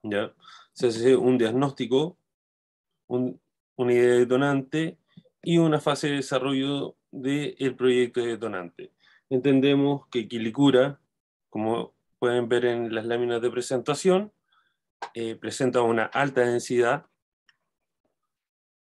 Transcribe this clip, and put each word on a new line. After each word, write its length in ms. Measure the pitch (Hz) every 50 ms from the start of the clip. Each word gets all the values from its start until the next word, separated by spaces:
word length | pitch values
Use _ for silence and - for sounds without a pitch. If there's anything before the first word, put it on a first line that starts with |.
| -
¿Ya? 300 | 107 101 101 113 - _ _ _ - - - - _ _
Se 140 | - 131
hace 280 | 120 110 113 117 131 131
un 220 | - - 127 127
diagnóstico, 800 | 120 113 110 117 131 143 143 139 - 131 110 123 135 156 175 - _ _ _ _ _ _ _ _ _ _ _ _ _ _ _ _ _ _
un, 340 | _ 123 123 127 127 - - _ _ _ _ _ _ _
una 180 | - 123 123 123
idea 220 | 120 123 123 123
detonante 840 | 120 123 120 127 127 143 143 139 135 131 - - 156 160 165 175 _ _ _ _ - _ _ _ _ -
y 160 | - 170 170
una 200 | 165 160 151 151
fase 280 | - 151 143 143 -
de 80 | 147 143
desarrollo 840 | 143 135 - 143 127 127 139 139 135 135 139 143 139 139 - - _ _ _
del 640 | - 143 127 135 139 147 147 - - _ 139 131 127
proyecto 440 | - 123 127 123 123 123 120 - 123
detonante. 720 | 117 120 117 104 113 110 101 92 90 85 _ - - - _ _ _ _ _ _ _ _
Entendemos 760 | 135 127 127 143 135 135 131 143 143 139 139 143 143 139 _
que 200 | _ - 123 107
Quilicura, 720 | - 117 117 113 117 110 135 143 139 127 123 131 143 139 _ _ _ _ _ _ _ _ _ _ _
como 420 | - 107 110 110 113 - - - _ _ _ _ _
pueden 320 | _ 131 123 120 123 120 113
ver 160 | 123 120 123
en 300 | 120 117 117 120 113 110
las 100 | 113 110
láminas 380 | 117 117 120 123 120 120 117 117
de 80 | 123
presentación, 840 | 117 123 123 - 135 123 117 - 147 143 - 185 185 190 214 208 _ _ _ _ _ _ _ _ _ _ _ _ _ _ - - _
eh, 220 | 113 117 113 113
presenta 480 | 107 - 110 - - 135 127 117 123 120
una 220 | 113 117 113 110
alta 360 | - - 127 143 139 135 127
densidad, 640 | 123 120 120 120 - - 127 120 120 117 139 - - _ _ _ _ _ _ _ _ _ _ _ _ _ _ _ _ _ _ _ _ _ _ _ _ _ _ _ _ _ _ _ _ _ _ _ _ _